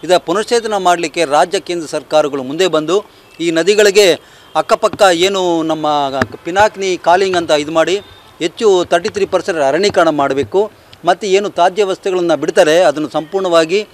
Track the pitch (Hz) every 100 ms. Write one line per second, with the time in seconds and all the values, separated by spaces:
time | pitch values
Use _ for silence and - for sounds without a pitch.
0 | 156 175 - 185 214 233 220 208 185 175
1 | 170 170 156 147 180 190 - 175 151 156
2 | 131 151 151 135 127 156 185 156 151 190
3 | 208 - - - 165 165 165 208 208 196
4 | 202 143 - - - 160 156 226 214 -
5 | 202 170 185 196 180 170 160 156 151 147
6 | 143 135 127 - - 185 214 196 196 180
7 | - 175 190 180 165 151 147 165 160 196
8 | 196 - - - 170 - 226 190 170 175
9 | 185 202 190 185 160 170 135 151 202 196
10 | 165 151 139 135 127 185 208 - _ -
11 | 170 180 208 185 202 165 175 185 202 180
12 | 196 185 175 151 156 - 160 160 180 143
13 | 151 156 151 190 185 170 160 190 208